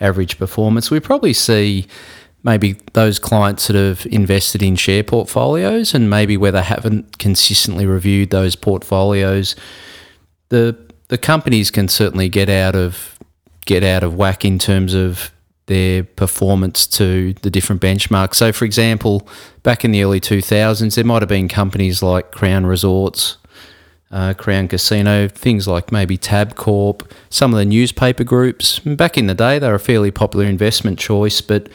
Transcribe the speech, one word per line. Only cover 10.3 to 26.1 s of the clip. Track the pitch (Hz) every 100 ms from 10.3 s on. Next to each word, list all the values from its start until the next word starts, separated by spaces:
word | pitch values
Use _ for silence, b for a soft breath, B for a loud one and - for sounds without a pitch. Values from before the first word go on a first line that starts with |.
| _ -
the, | 120 117 113 - - -
the | 123
companies | - 156 151 110 101
can | 104 95
certainly | - 101 92 92
get | 98 95
out | 95 95 92
of, | 90 - - - - _ _ _
get | - 92
out | 95 92
of | 87
whack | 87 95 95
in | 98 92
terms | - 95 92
of | 95 92 87 - _ _ _ -
their | 95 92 92
performance | 92 - 95 - 95 95 92 - -
to | - 95 92 92 95
the | 101
different | 95 - 95
benchmarks. | 95 95 - 98 95
So, | - 113
for | - 113
example, | 110 113 110 110 101 - B B B
back | 120 117
in | 117
the | 104
early | 98 95
two | - 101
thousands, | - 107 110 107 110 120
there | 117
might | 113
have | 101
been | 98 92
companies | 104 98 101 92 92
like | 95 90 -
Crown | - 95 95 92
Resorts, | 90 98 95 95 - - - B B B B B B B
uh, | 95 95
Crown | 95 - 98 92
Casino, | - - 107 104 104 101
things | - 127 107 98
like | 87 -
maybe | 110 90